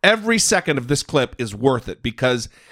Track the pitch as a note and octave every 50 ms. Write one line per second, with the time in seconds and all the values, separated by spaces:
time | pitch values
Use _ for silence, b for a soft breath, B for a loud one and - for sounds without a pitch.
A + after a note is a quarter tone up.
0 | - F#3+ A3 A3 G#3 A3 A3+ G#3+ - - G#3+ F#3 - E3 D3 C3 A#2+ B2 C#3+ -
1 | - - - C#3+ B2+ - - - A#2+ G#2+ G2+ G#2 A#2+ C3+ C3 A#2 - - F2 _
2 | - A#2+ G#2+ - C3 B2+ B2 A#2+ A2 - b b b b